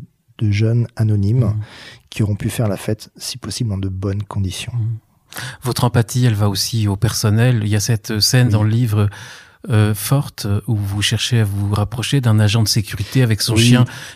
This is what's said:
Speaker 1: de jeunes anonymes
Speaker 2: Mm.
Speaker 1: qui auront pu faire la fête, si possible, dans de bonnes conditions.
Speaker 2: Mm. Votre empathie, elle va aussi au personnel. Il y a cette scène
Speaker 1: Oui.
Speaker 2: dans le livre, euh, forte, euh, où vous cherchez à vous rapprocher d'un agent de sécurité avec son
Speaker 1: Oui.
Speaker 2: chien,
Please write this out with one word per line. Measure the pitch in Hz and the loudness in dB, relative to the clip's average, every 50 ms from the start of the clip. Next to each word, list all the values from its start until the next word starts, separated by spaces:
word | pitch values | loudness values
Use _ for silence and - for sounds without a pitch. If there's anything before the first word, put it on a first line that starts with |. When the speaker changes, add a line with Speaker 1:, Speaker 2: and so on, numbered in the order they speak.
| - - _ _ _ _ _ - | -10 -18 _ _ _ _ _ -2
Speaker 1:
de | 110 104 | 0 0
jeunes | 101 104 110 110 117 120 117 - - | 2 2 2 2 2 0 0 -2 -2
anonymes | - 110 107 104 101 98 101 120 131 117 | -2 0 2 2 2 2 2 2 2 2
Speaker 2:
Mm. | 101 107 107 104 - - - - - - - _ _ | 2 0 -2 -6 -10 -14 -20 -20 -20 -20 -20 _ _
Speaker 1:
qui | - - | -4 -2
auront | 107 101 104 | -2 -2 -2
pu | - - 104 | -4 -4 -4
faire | - - 117 101 | -2 -2 -2 -2
la | 92 | -2
fête, | - - 107 110 - - - _ | -4 -4 -4 -6 -6 -8 -16 _
si | - - - - 120 | -14 -12 -12 -12 -10
possible, | - 104 - - 123 107 | -10 -10 -6 -4 -4 -4
dans | 98 98 | -2 -4
de | 95 95 | -4 -4
bonnes | 95 95 107 101 98 104 | -6 -4 -4 -4 -4 -4
conditions. | 104 - - 101 95 92 - - - - 127 | -6 -6 -4 -4 -4 -4 -4 -8 -10 -8 -6
Speaker 2:
Mm. | 117 107 113 110 113 - _ _ _ _ _ - - 127 131 - - | -4 -4 -4 -6 -8 -12 _ _ _ _ _ -14 -12 -12 -12 -12 -8
Votre | - 120 113 - 127 | -6 -4 -2 0 0
empathie, | 117 - 123 110 - - 123 127 | 2 2 2 0 0 0 0 2
elle | 120 107 | 2 2
va | 101 107 101 | 2 0 0
aussi | 95 - - - 117 113 104 101 | 0 -2 -4 -2 -2 -2 0 0
au | 98 | 0
personnel. | 98 - 104 - - - 107 104 113 120 127 123 107 | 0 0 -2 0 0 0 2 2 4 4 2 2 0
Il | 104 104 | 0 0
y | 107 | 0
a | 104 | 0
cette | - - 113 104 - - 110 104 | 0 0 -2 -2 -2 -4 -2 0
scène | - - 135 127 123 107 | 0 2 4 4 4 4
Speaker 1:
Oui. | |
Speaker 2:
dans | 101 104 | 4 2
le | 107 107 | 2 2
livre, | 110 120 127 110 104 107 101 98 - - - - - - - - _ _ - 190 | 2 2 2 2 2 2 2 0 -2 -6 -14 -18 -20 -20 -20 -20 _ _ -4 0
euh, | 113 107 107 107 107 | 2 4 4 4 2
forte, | - - - 139 143 147 - - - - | -2 -2 0 0 0 0 -4 -8 -8 -4
euh, | 101 101 104 - - | -2 -2 -2 0 -2
où | 113 | -2
vous | 101 101 98 101 101 | -2 -2 -2 -2 -2
cherchez | 101 - 117 - - - 127 113 | -2 -2 -2 -2 -2 0 2 2
à | 107 | 2
vous | 98 101 101 101 98 107 | 0 0 -2 -2 -2 0
rapprocher | 107 104 - - 120 - - 143 139 | 0 -2 -2 -4 -6 -4 -2 0 2
d'un | 123 117 107 110 | 2 4 4 4
agent | 104 104 104 117 | 4 4 4 2
de | 107 - | 2 2
sécurité | - 120 101 - - - 101 - - 131 | 0 -2 -2 -2 -6 -8 -8 -2 2 2
avec | 127 113 107 - | 2 2 2 0
son | - - 107 | 0 0 2
Speaker 1:
Oui. | 113 | 4
Speaker 2:
chien, | 117 120 123 123 123 - - - - - - | 6 6 6 6 4 2 -2 -10 -16 -18 -20